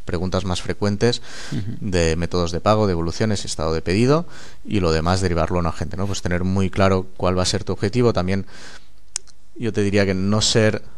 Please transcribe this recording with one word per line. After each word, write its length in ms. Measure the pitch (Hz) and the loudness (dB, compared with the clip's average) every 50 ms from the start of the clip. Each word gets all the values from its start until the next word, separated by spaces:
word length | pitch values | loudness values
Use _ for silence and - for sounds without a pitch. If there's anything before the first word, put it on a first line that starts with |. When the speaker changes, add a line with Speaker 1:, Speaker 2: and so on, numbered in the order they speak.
| - | -6
Speaker 1:
preguntas 400 | - 90 82 90 92 90 92 92 | -4 -4 -2 -2 0 -2 -2 0
más 160 | 92 90 - | -2 -2 -2
frecuentes 640 | - - 87 - 104 101 101 101 117 117 123 - - - - - - - | -2 -4 -4 -2 -2 -2 0 2 2 2 0 0 -4 -6 -8 -8 -6 -6
Speaker 2:
Ujú. 240 | - 117 95 104 117 - | -4 -4 -4 -4 -4 -4
Speaker 1:
de 360 | - 104 92 87 85 80 80 | -2 0 2 2 4 2 2
métodos 360 | 85 85 82 - 90 87 85 | 0 0 0 0 0 0 0
de 80 | 85 80 | 0 0
pago, 260 | - 101 107 107 107 | 2 4 4 4 4
devoluciones, 580 | 98 90 82 82 85 82 - 113 107 104 92 - | 2 2 2 0 -2 -2 0 0 0 0 -2 -4
estado 280 | - - - 76 80 | -6 -4 -2 -2 0
de 80 | 80 80 | 0 0
pedido 440 | - 85 90 104 120 127 147 165 175 - - - - - - - - | 0 0 2 4 4 4 4 2 2 -2 -8 -10 -8 -8 -8 -8 -6
y 160 | - - 101 | -2 0 2
lo 120 | 87 82 | 2 4
demás 280 | 80 80 82 85 92 92 | 2 2 2 2 2 2
derivarlo 360 | 95 90 85 82 80 - 92 87 | 2 2 2 2 0 0 0 0
a 20 | |
un 60 | 85 | 0
agente", 300 | 80 78 - 90 78 - | 0 -2 -2 -4 -4 -4
¿no? 100 | 87 95 | -4 -4
Pues 160 | 101 92 - | -4 -4 -4
tener 220 | - 90 90 87 90 | -2 -2 -2 0 0
muy 240 | 92 95 98 95 90 | 0 0 2 0 0
claro 360 | - - 98 95 95 92 90 - - | 2 4 4 4 4 2 0 -4 -4
cuál 220 | - - 90 92 92 | -2 0 2 2 2
va 40 | |
a 40 | 90 | 2
ser 180 | - - 98 - | 2 0 -2 -2
tu 80 | - | -2
objetivo. 400 | 92 - - 101 104 123 123 117 | -4 -2 -2 0 2 4 4 4
También 340 | 101 95 90 92 98 98 92 - - - - - - - - - - - - - - - - - - - - - - | 4 2 0 0 0 -2 -2 -4 -8 -10 -10 -10 -10 -10 -10 -10 -10 -10 -10 -8 -8 -8 -8 -8 -10 -10 -10 -10 -8
yo 160 | - 120 110 | -4 -4 -2
te 100 | 92 110 | 0 0
diría 240 | 104 101 95 104 98 | 0 2 4 4 4
que 80 | 95 95 | 4 2
no 260 | 92 95 101 104 110 | 0 2 2 2 2
ser 420 | - - - 117 107 107 104 - - - - | 2 2 4 4 4 4 2 0 -4 -6 -8